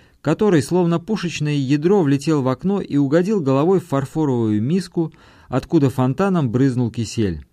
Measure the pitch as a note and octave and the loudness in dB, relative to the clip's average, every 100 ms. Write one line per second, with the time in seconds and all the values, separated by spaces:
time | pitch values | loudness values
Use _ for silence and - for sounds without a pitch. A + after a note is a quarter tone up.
0 | _ _ - E3 G#3+ E3+ - F3+ E3+ E3+ | _ _ -2 2 4 2 2 0 2 0
1 | E3+ A3 E3+ - D3+ D3 C3 D3 E3 G#3 | -2 -6 -6 -4 -2 -2 0 0 2 2
2 | D3 C#3 D3 D3+ B2+ B2+ F3 G3 - C#3+ | 4 0 0 0 0 -2 -2 -4 -2 0
3 | C#3 D#3+ F#3 G#3+ C3+ C3+ D#3+ F#3+ - C#3 | 2 2 2 0 2 2 2 0 0 -4
4 | C3+ D#3+ D3+ A#2+ A2+ G#2+ A#2 F#3+ F3+ F3 | -4 -2 -2 0 0 0 0 -2 -2 -4
5 | E3 - - - - B2+ - E3+ C3+ A#2+ | -4 -6 -20 -20 -6 -4 0 2 2 2
6 | B2+ C3 G3 F3 C3 A#2+ C3+ B2 A#2 - | -2 0 0 0 0 0 0 0 -4 -4
7 | A2 - G2+ D#2 - | -6 -2 -4 -4 -12